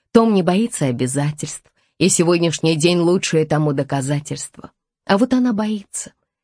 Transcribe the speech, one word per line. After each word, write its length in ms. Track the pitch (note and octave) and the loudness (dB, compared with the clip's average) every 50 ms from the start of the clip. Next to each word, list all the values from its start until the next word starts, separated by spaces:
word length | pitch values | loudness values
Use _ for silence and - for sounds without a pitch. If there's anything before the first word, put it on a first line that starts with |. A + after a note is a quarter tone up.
| _ _ | _ _
Том 220 | - A#3 A3+ A3+ G#3 | 2 4 4 4 2
не 100 | F#3+ E3+ | 2 2
боится 440 | F3 F3+ G3 A3+ A3+ - - D3+ C3+ | 2 2 2 0 -2 -2 -2 -2 -2
обязательств, 840 | A#2+ A#2 B2+ B2+ C3 C#3+ C#3+ D3 D3+ - - D3+ - - _ _ _ _ _ _ _ - | -2 -2 -2 -2 -2 -2 -2 -2 -4 -6 -8 -12 -12 -14 _ _ _ _ _ _ _ 0
и 120 | D#3+ F#3 | 0 2
сегодняшний 680 | - - E3+ D#3+ F3 E3+ E3+ E3+ D#3 - - D#3+ E3 | 2 2 2 2 2 2 2 0 -2 0 0 0 0
день 220 | D#3 D3 E3+ F3+ F3 | 2 2 2 2 2
лучшее 480 | E3+ E3+ F3+ F#3+ - - - D#3 D#3 | 2 2 2 0 0 0 0 0 0
тому 260 | D3+ D#3 D3 D#3 D3+ | 2 0 0 2 0
доказательство. 1000 | C#3+ C#3 C#3 C#3 C#3+ C#3 C3 C3+ D3 C#3+ D3 - C#3+ C3+ - - _ - - - _ _ _ _ _ _ _ | 0 -2 -4 -4 -4 -4 -2 -2 -4 -4 -4 -8 -10 -12 -12 -14 _ -18 -20 -20 _ _ _ _ _ _ _
А 120 | - G3 G3+ | 0 2 2
вот 160 | B3 B3+ B3+ | 2 2 2
она 200 | B3+ B3 B3 A#3 | 0 0 0 0
боится. 600 | G3+ G#3+ G#3+ G#3+ G3+ G3 _ - - - - _ _ _ _ _ _ | -2 -2 -4 -4 -6 -8 _ -14 -14 -14 -14 _ _ _ _ _ _